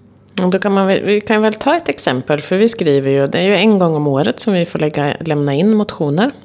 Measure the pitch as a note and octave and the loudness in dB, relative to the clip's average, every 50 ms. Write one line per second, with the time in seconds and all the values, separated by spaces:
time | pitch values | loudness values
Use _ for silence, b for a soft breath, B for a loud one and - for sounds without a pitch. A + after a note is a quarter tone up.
0 | - - - - - - - - F#3 F3+ F3+ F#3+ - G#3 G3 G3 G3 F#3+ G3 - | -20 -20 -20 -20 -20 -12 -6 -2 0 0 0 0 0 0 0 2 2 2 0 0
1 | - - G#3 G#3 G#3 - A3 G#3+ G#3+ A3 G#3+ - - C#4 D#4 E4+ E4 - C#4+ - | 0 0 -2 -2 0 0 0 2 2 0 0 -2 -2 0 0 0 -2 -4 -8 -4
2 | - - B2+ B2+ B2+ - D3+ D3 D3+ - F#3 F#3+ G#3+ A3+ A3 - F#3 D#3+ C#3 C#3 | -4 -4 -2 -2 -2 -2 -4 -4 -2 -2 0 2 2 2 2 0 0 2 2 2
3 | C3+ C3+ C#3 C#3 C#3 C3+ - D3+ F3 F#3+ G#3 F3 F#3 A3 G#3+ G3 F3+ E3+ D#3+ D3+ | 2 2 2 2 0 0 0 0 0 2 2 4 4 4 4 4 2 2 0 0
4 | D3 D3 C#3 C3+ D3+ G#3 B3 - - A3+ G3+ F3+ E3+ E3+ - - D#3 D3+ - - | 0 0 0 0 0 0 -2 -4 -2 -2 0 0 0 -2 -2 -4 -2 -2 -2 -2
5 | C#3+ D3 B2 - E3 E3 D3+ D3 C#3+ C#3+ C#3 C#3+ F3 G#3+ A3 G#3+ G#3 G3+ - - | -2 -2 -4 -6 -4 -4 -2 -2 0 0 0 0 2 2 2 2 0 -2 -4 -4
6 | E3 C#3+ C#3+ D#3+ G#3 C#4+ - - - | -4 -2 0 0 0 -2 -2 -8 -18